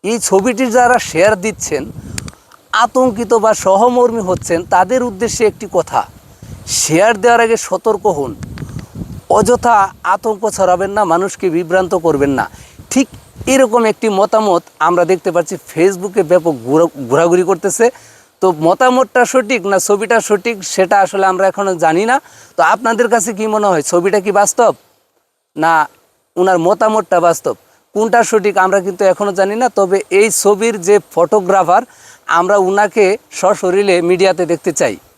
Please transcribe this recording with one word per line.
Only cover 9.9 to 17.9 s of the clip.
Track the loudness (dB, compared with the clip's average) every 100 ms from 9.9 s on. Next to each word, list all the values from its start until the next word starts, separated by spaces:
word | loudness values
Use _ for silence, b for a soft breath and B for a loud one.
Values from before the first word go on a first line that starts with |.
| -4
আতঙ্ক | -4 -4 -2 -4 -4
ছড়াবেন | 0 0 0 0
না, | -2
মানুষকে | 0 0 -2 -4 -4
বিভ্রান্ত | -2 0 -2 0
করবেন | 0 0 0 0
না। | -2 -4 B B B -4
ঠিক | -2 -2 -6 -20 -10 0
এরকম | 2 4 2
একটি | 0 0 -2
মতামত | 0 2 2 2 0 -2 _
আমরা | 0 2
দেখতে | 2 0 0
পাচ্ছি | -2 -4 -10 -10
ফেসবুকে | -2 -2 -2 -6 -4
ব্যাপক | 0 2 0 -4
ঘোরা-, | -2 0 0 -2 -2
ঘোরাঘুরি | 0 2 2
করতেছে। | 0 -2 -2 0 0